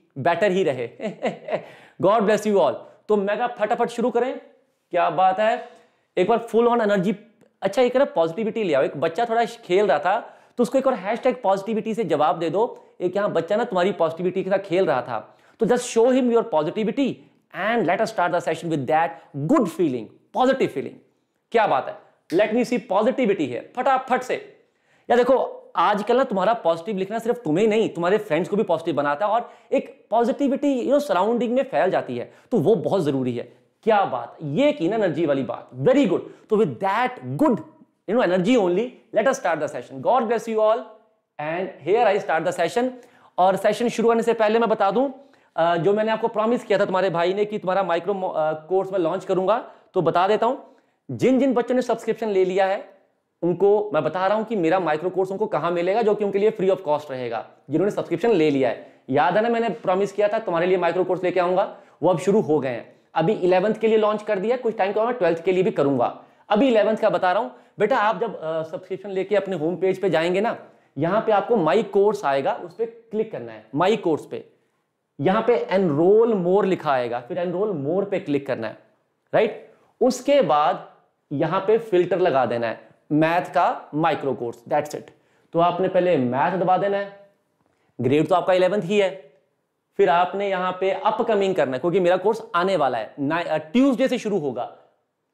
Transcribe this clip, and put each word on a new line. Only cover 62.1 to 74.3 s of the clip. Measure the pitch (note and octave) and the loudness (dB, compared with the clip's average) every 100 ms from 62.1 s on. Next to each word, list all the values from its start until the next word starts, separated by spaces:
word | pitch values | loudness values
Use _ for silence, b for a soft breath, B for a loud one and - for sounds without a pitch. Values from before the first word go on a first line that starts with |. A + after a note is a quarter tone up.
अब | F3+ | 2
शुरू | G3 G#3 | 2 2
हो | C#3+ D3+ | 2 0
गए | C3 | 0
हैं। | A#2 - _ _ | -6 -12 _ _
अभी | D#3+ E3 | -2 0
इलेवेंथ | F#3+ F3+ F#3 G#3+ | 2 2 2 2
के | A3 A3 | 0 2
लिए | A3 | 2
लॉन्च | G#3 G#3+ | 2 -2
कर | G#3+ G3 | -4 -4
दिया, | G#3+ B3+ | -2 -2
कुछ | A#3 G#3+ | -2 -2
टाइम | G3 | -2
के | G#3 | 0
बाद | A3+ | -2
मैं | A#3+ | 0
ट्वेल्थ | E3+ D#3+ | 0 0
के | F#3+ | 0
लिए | F#3 | 2
भी | E3+ | 0
करूंगा। | D#3 C#3 C3 A2 - B B B | 0 0 2 -2 -4 B B B
अभी | G#3 C#4 | 2 4
इलेवेंथ | A3 G#3+ G#3+ | 4 2 2
का | G#3+ | 0
बता | D3 F#3 | 2 0
रहा | F#3+ | 0
हूं | B3+ B B - | -4 B B -4
बेटा, | G#3 C4 | 0 2
आप | G#3 G3 | 0 0
जब, | A3+ - | -6 -6
अ, | D#3 D#3+ | -6 -6
सब्सक्रिप्शन | D#3+ F3+ - F#3+ G3+ | -6 -10 -10 -10 -6
लेके | F#3+ F#3 G3+ | -6 0 0
अपने | F#3+ F3+ | 0 -4
होम | D#3 E3 | -4 0
पेज | F#3+ F#3 | -2 0
पे | G3 | 0
जाएंगे | D#3+ F3 F#3+ | 0 0 0
ना, | A3+ F3 - b b C#3 | -2 -4 -12 b b -4
यहाँ | E3 G#3+ | 0 0
पे | A3 | 2
आपको | G3+ - A#3 | 0 2 0
माई | D#3 G3+ | 2 2
कोर्स | - G3+ G3+ G3+ | 2 2 2 2
आएगा, | C#3+ C#3 E3 | -2 0 -2
उस | A#3 E3+ | -4 -10
पे | - A3+ | -8 -8
क्लिक | - - G#3+ A3 | -8 -8 -6 -6
करना | C3+ A#2 | -8 -12
है, | A2 - | -16 -8
माई | C#3 F#3 A3+ | 0 0 2
कोर्स | F3 C#3+ | 0 -2
पे। | - | -4